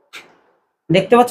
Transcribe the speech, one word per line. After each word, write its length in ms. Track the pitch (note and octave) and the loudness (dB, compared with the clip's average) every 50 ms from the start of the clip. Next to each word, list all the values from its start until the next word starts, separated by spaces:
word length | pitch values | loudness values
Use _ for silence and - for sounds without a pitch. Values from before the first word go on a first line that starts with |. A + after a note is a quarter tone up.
| _ _ _ - - _ _ _ _ _ _ _ _ _ _ _ _ _ | _ _ _ -20 -20 _ _ _ _ _ _ _ _ _ _ _ _ _
দেখতে 240 | E3 F#3 - - - | -2 -2 0 0 2
পাচ্ছ 140 | A#3 A#3+ A#3+ | 0 2 2